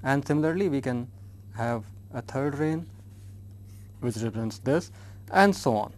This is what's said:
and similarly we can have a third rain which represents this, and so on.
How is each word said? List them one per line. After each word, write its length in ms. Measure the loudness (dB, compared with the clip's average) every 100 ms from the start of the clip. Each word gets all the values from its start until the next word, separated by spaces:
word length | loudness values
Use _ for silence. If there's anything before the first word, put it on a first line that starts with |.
and 220 | 4 2 4
similarly 420 | 4 4 4 2
we 120 | 2
can 280 | 2 -2 -4 -12 -18 -16 -12 -2
have 280 | 0 0 -4 -16 -10
a 80 | -10
third 340 | -4 0 0 2
rain 300 | 2 0 -4 -14 -18 -16 -16 -16 -16 -16 -16 -16 -18 -4
which 160 | -2 0
represents 420 | -2 -2 -4 -2
this, 300 | 2 2 0 -14 -16 -16 2
and 220 | 6 8
so 220 | 6 2 2
on. 160 | 0